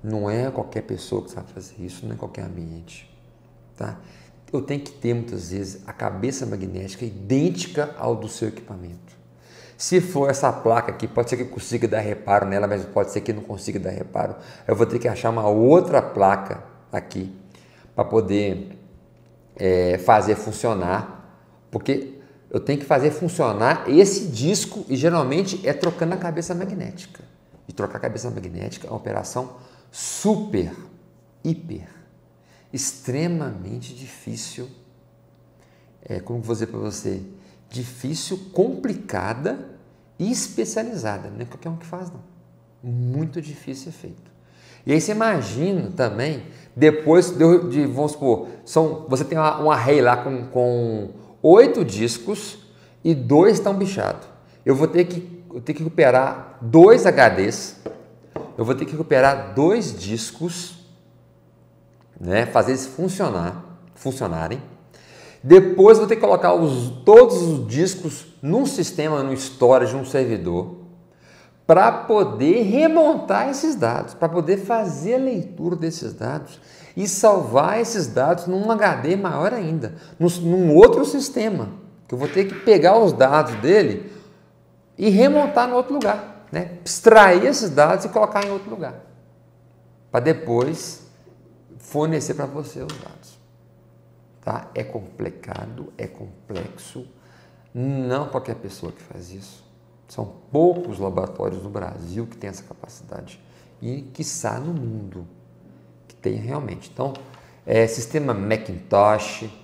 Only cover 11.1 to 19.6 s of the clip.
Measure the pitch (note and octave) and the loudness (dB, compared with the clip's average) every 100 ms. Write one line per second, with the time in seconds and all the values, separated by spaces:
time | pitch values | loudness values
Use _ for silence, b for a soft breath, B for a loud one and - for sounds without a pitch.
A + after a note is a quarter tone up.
11.1 | - A#2 B2 B2+ - - A#2+ A2+ G#2+ G#2+ | -4 -4 -4 -6 -10 -8 -4 -2 -2 -4
12.1 | G2+ - G2+ G2 G2 G2+ G#2 G2 G2+ G2 | -8 0 0 2 -2 -2 -4 -4 -4 -2
13.1 | G#2 A2 G#2+ - G2+ - G2+ G2 F#2+ - | -6 -6 -8 -10 -12 -8 -8 -8 -10 -8
14.1 | - G#2 G2+ B B - G#2 A2+ A#2+ A#2+ | -6 -6 -8 B B -4 0 0 0 -4
15.1 | G2 A#2 A2+ G#2 G#2+ B2 E3+ F3 C3+ - | -2 -4 0 0 4 6 6 6 0 0
16.1 | - G2 G2 - - - - _ G2+ - | 2 2 2 -4 -12 -14 -20 _ -10 -8
17.1 | G2 F#2+ - - b b b b - G2+ | -12 -12 -16 -20 b b b b -4 0
18.1 | A2 G2 G2+ G2+ F2+ G2 - - - _ | 0 0 -2 -2 -6 -10 -18 -20 -20 _
19.1 | _ _ _ _ - | _ _ _ _ -4